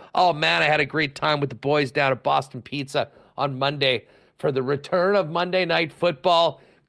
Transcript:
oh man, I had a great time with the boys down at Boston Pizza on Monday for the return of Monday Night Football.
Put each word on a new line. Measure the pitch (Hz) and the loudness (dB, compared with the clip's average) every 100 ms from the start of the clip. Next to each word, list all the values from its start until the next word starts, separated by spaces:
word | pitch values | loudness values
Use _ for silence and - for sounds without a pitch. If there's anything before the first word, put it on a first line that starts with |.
| - | -6
oh | - 180 | 2 2
man, | 151 160 170 | 2 0 2
I | 156 | 2
had | 151 | 2
a | 147 | 0
great | 151 147 - | -2 -4 -2
time | 156 151 | -2 0
with | 139 | -2
the | 123 | -4
boys | 139 151 139 | -2 0 0
down | 151 135 | 0 0
at | 127 | 0
Boston | 143 143 139 127 | 0 0 -2 -10
Pizza | - 147 139 147 117 - - - | -10 -10 -4 -4 -4 -8 -16 -6
on | 143 131 | -4 -2
Monday | 139 147 135 120 - _ _ _ | -4 0 0 0 -4 _ _ _
for | 156 | -4
the | 135 | -2
return | 127 139 139 185 180 202 | -2 -4 -2 0 2 0
of | 160 | 0
Monday | 170 180 185 175 | -4 -2 -2 0
Night | 165 165 | 0 -2
Football. | - 175 147 185 170 170 139 - _ | -2 -2 0 2 4 4 0 -12 _